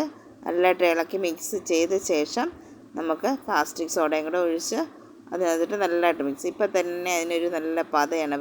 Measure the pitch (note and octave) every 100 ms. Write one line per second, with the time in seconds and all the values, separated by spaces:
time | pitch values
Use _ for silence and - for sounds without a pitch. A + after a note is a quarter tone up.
0 | D4+ - - - - F3 F3+ F3 F3 E3
1 | D#3+ F#3+ F#3 D#3+ - G3+ - E3 E3+ G3
2 | - D#3 D3+ A#3 E4 - - - - -
3 | E3 D#3+ A3+ C4+ - F3 D3+ - D#3+ F3+
4 | D3+ D#3 D#3 F3 F3 E3 - A3 A3 -
5 | - - - F3 F3 E3 E3 G#3 F#3 E3+
6 | F3 D#3+ C#3+ C#3 F3+ - G3+ F#3+ F3 F3
7 | F3+ F3 E3+ E3+ F3 E3 D#3+ E3 D#3+ D3+
8 | D3 E3 D3 C#3+